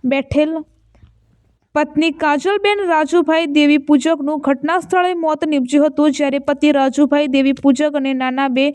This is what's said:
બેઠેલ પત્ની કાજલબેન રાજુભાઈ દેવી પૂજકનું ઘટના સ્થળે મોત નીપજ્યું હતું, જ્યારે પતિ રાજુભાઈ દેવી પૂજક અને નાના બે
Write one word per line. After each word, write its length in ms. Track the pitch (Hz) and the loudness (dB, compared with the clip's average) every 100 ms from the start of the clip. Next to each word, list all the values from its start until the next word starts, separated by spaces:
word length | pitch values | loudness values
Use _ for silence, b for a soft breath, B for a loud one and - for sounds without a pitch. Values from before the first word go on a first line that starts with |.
બેઠેલ 500 | 254 269 269 285 302 320 311 _ _ _ - _ _ _ _ _ _ | -2 -2 -2 0 0 -2 -10 _ _ _ -20 _ _ _ _ _ _
પત્ની 360 | 302 302 294 330 311 | -4 -2 0 -2 0
કાજલબેન 680 | 311 294 370 403 403 415 370 | -2 0 0 0 0 0 0
રાજુભાઈ 680 | 311 320 339 311 320 330 | 0 2 0 2 0 0
દેવી 260 | 294 294 294 | 2 4 2
પૂજકનું 580 | 285 294 311 320 285 269 | 2 2 2 -2 -2 -4
ઘટના 380 | 277 269 294 349 | -2 -2 -2 -4
સ્થળે 320 | 330 370 359 349 | 0 0 0 -2
મોત 280 | 320 311 320 | -2 -2 -2
નીપજ્યું 400 | 294 247 285 302 | -2 0 2 2
હતું, 240 | 285 302 | 2 0
જ્યારે 300 | 269 277 277 | 0 -2 -2
પતિ 300 | 277 285 294 | -4 0 2
રાજુભાઈ 580 | 285 269 262 294 294 294 | 2 0 2 2 2 2
દેવી 260 | 269 269 269 | 2 0 2
પૂજક 420 | 277 262 302 294 | 0 2 0 -2
અને 120 | 269 | -4
નાના 340 | 262 262 254 277 | -2 -4 -2 -2
બે 160 | 254 277 | 0 -2